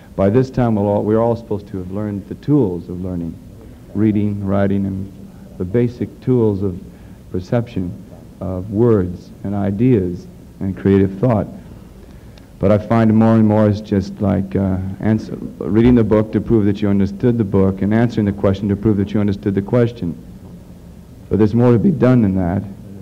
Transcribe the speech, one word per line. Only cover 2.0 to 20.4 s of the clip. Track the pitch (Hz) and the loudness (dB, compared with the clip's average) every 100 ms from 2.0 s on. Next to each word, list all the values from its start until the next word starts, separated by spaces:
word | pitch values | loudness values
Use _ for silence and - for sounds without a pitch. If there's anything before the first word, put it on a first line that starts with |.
| 107 101 - | -6 -8 -10
the | - | -8
tools | - 147 104 87 87 | 0 2 2 -2 -8
of | 90 | -8
learning, | 92 90 82 - - - - - - | -8 -6 -8 -12 -18 -20 -20 -20 -8
reading, | 101 110 104 104 101 95 | 0 0 2 -2 -2 -2
writing, | 98 101 98 98 | 0 0 0 -4
and | 95 98 - - - - - | -6 -10 -14 -20 -20 -16 -10
the | |
basic | 92 120 120 - 101 - | -4 0 0 -4 -10 -6
tools | - 127 110 95 | -2 2 2 0
of | 101 90 - - - - - | -4 -6 -14 -20 -20 -20 -10
perception | 92 92 120 117 95 90 104 - - - - | -10 -4 -4 -4 -6 -8 -10 -16 -20 -20 -12
of | 92 92 104 | -8 -8 -4
words | 104 120 107 87 90 - - | 0 2 2 0 -6 -16 -14
and | 98 | -8
ideas | 101 98 98 127 113 90 90 - - - - | -4 -4 0 2 2 0 -6 -12 -20 -20 -10
and | 95 90 | -8 -2
creative | 196 196 - - | 4 4 2 0
thought. | 143 160 - - - - - - - - - - - - | 0 0 -2 -10 -18 -20 -20 -20 -20 -20 -20 -20 -16 -2
But | 95 | 2
I | 104 | 2
find | - 113 110 | 2 2 4
more | 110 113 | 4 6
and | 113 107 | 6 4
more | 107 107 | 4 4
it's | 101 | 2
just | - 101 95 - | 0 -2 -2 -2
like, | 101 95 95 | -2 0 -2
uh, | 98 95 95 95 98 | -2 -2 -2 -6 -4
ans-, | 110 110 - - - - | 0 0 -2 -12 -12 -8
reading | 67 104 120 123 | -2 4 6 4
the | |
book | 104 107 107 | 4 2 2
to | 107 | -2
prove | - 113 104 | 2 2 2
that | 101 | 0
you | 101 | 0
understood | 101 95 - 127 117 | 0 0 0 0 0
the | |
book | 101 104 95 95 | 0 2 2 0
and | 98 | 0
answering | 113 120 113 101 | 0 0 0 -2
the | |
question | - 101 95 104 | 0 0 0 -2
to | 101 | 0
prove | 110 101 | 0 0
that | 95 | 0
you | 110 | -2
understood | 104 95 104 98 | -2 -2 -2 -2
the | |
question. | 101 123 117 - 85 73 - - | 0 0 0 -2 -8 -8 -14 -20